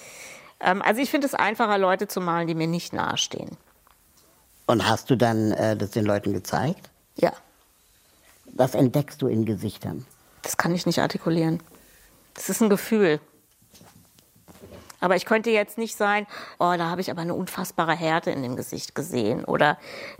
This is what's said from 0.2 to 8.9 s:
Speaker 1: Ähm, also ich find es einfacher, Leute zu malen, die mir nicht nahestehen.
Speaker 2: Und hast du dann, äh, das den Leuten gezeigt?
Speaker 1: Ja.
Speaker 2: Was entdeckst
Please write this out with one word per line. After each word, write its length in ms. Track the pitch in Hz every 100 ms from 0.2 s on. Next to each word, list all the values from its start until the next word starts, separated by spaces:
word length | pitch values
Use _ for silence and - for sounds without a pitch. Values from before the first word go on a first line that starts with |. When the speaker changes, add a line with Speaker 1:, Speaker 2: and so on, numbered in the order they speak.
| - - - -
Speaker 1:
Ähm, 200 | - 190
also 220 | - 214
ich 80 | 285
find 140 | 311
es 100 | 277
einfacher, 420 | - 196 220 220 202
Leute 320 | 185 190 208
zu 120 | 202
malen, 240 | 175 170 170
die 80 |
mir 120 | 165 165
nicht 240 | 170 -
nahestehen. 640 | - 85 - - - - - _ _ _ _ _ _ _ _ _ _ -
Speaker 2:
Und 200 | 117 95
hast 220 | 113 -
du 60 | 120
dann, 360 | 120 110 107
äh, 240 | 101 110 107
das 140 | 101
den 140 | 113 104
Leuten 260 | 101 98
gezeigt? 580 | 101 - 73 127 190 - _ _ -
Speaker 1:
Ja. 160 | 165 - - _ _ _ _ _ _ _ _ _ -
Speaker 2:
Was 200 | - 131
entdeckst 480 | - 131